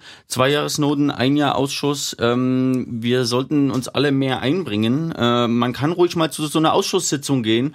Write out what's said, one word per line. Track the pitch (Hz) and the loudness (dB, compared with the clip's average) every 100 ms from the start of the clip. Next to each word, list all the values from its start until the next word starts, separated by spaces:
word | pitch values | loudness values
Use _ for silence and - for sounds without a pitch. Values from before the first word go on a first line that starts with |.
| - - - | -8 -20 -8
zwei | - 131 | 0 2
Jahre | 147 147 | 2 -2
Snowden, | 143 143 147 143 | 0 0 2 0
ein | - 123 147 | 2 2 2
Jahr | 143 | 2
Ausschuss, | 98 139 - 143 143 - - | 0 -2 -2 -4 -4 -6 -2
ähm, | 120 123 127 127 131 127 - | 0 0 0 0 0 0 -4
wir | 120 117 127 120 | -4 0 0 0
sollten | 123 135 151 139 | -2 0 0 2
uns | 127 117 | 0 -2
alle | - 143 | -2 0
mehr | 135 135 123 | 0 0 -2
einbringen. | 120 175 151 104 113 131 165 | -2 -2 -2 0 0 0 -2
Äh, | - 120 120 120 | 0 2 2 2
man | 117 120 | 0 0
kann | 131 143 | 0 -2
ruhig | 175 175 175 | 2 0 2
mal | 160 | -2
zu | - 151 | -2 -4
so | 160 | 0
einer | 156 | 2
Ausschusssitzung | 185 392 190 - 147 143 135 | 2 0 -2 -2 -4 0 0
gehen | 110 113 135 | 2 2 0